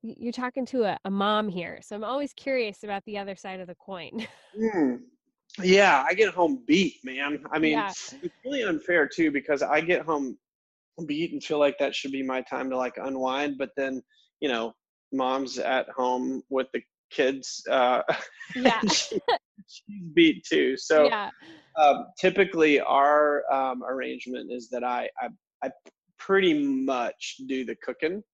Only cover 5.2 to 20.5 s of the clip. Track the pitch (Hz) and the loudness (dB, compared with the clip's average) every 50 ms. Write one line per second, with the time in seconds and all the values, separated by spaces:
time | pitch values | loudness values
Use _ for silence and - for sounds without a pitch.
5.2 | _ _ _ _ _ _ - - 185 185 185 196 202 185 156 135 131 156 180 190 | _ _ _ _ _ _ -12 -2 2 4 6 8 8 6 6 4 4 2 2 2
6.2 | 220 196 - 180 175 160 139 127 117 123 151 185 190 151 - - - 127 131 131 | 2 2 4 2 2 2 2 -2 2 4 4 6 6 2 0 -6 -14 -10 -8 -6
7.2 | 143 143 147 139 147 - - 156 160 156 151 220 208 196 185 - - - - 139 | -4 -4 -6 -6 -8 -4 -2 2 2 2 2 2 0 -4 -6 -10 -14 -16 -16 -12
8.2 | - 175 _ _ _ 254 285 277 226 202 170 151 - - 175 170 147 143 - - | -12 -12 _ _ _ -6 -4 -2 -2 -2 -2 -2 -2 0 2 2 2 2 0 0
9.2 | 165 156 143 143 - - 147 139 143 - 143 151 165 165 180 139 151 156 160 147 | 0 2 2 -2 -2 -2 -2 -2 0 0 0 0 2 2 0 0 0 -2 -2 -2
10.2 | 139 127 104 _ _ _ _ _ _ _ _ _ _ _ _ - 175 143 147 151 | -2 -6 -8 _ _ _ _ _ _ _ _ _ _ _ _ -14 -8 -6 -4 -4
11.2 | 170 165 - 143 - - 156 147 147 143 139 - 143 135 - - - 139 135 135 | -4 -4 -6 -10 -6 -4 0 2 2 2 2 0 -2 -2 -2 -4 -6 -6 -6 -4
12.2 | 135 131 131 131 123 - 135 131 131 135 131 127 127 123 - - 98 135 135 131 | -4 -4 -4 -4 -4 -6 -6 -6 -4 -4 -2 -2 -4 -4 -6 -6 -8 -6 -6 -4
13.2 | 131 131 131 139 147 147 143 131 139 131 _ - 135 135 131 127 - _ _ _ | -2 -2 -2 -2 -4 -4 -4 -6 -8 -6 _ -4 -4 -4 -4 -8 -10 _ _ _
14.2 | _ _ _ _ 151 143 123 113 113 117 - _ _ _ _ _ _ _ - 135 | _ _ _ _ -2 -2 0 0 -2 -4 -8 _ _ _ _ _ _ _ -4 -2
15.2 | 131 127 131 135 139 127 123 127 - - 127 127 - - - - 127 127 127 127 | 0 0 0 -2 -2 -4 -6 -4 -2 0 0 0 0 -4 -4 -2 0 0 0 0
16.2 | 127 131 135 127 - _ 135 131 131 - - 117 - _ _ _ _ _ - - | -2 -4 -6 -6 -8 _ -2 -2 -2 -2 -6 -8 -8 _ _ _ _ _ -2 0
17.2 | 143 123 135 135 127 - - - - - 120 131 123 123 127 123 - - 165 - | 0 0 0 -2 -8 -10 -12 -10 -4 -2 2 2 4 4 2 2 0 -2 -4 -4
18.2 | - - - - - - - 254 247 262 233 220 220 202 311 - - - - - | -4 -12 -16 -20 -18 -12 -8 2 2 2 4 4 0 0 0 0 -2 -2 -6 -6
19.2 | - - 440 - _ _ _ - 190 _ - - _ - 208 202 175 165 147 170 | -2 -2 -2 -2 _ _ _ -20 -20 _ -20 -20 _ -16 -14 -14 -14 0 4 6
20.2 | 165 160 - - _ - | 6 6 6 0 _ -2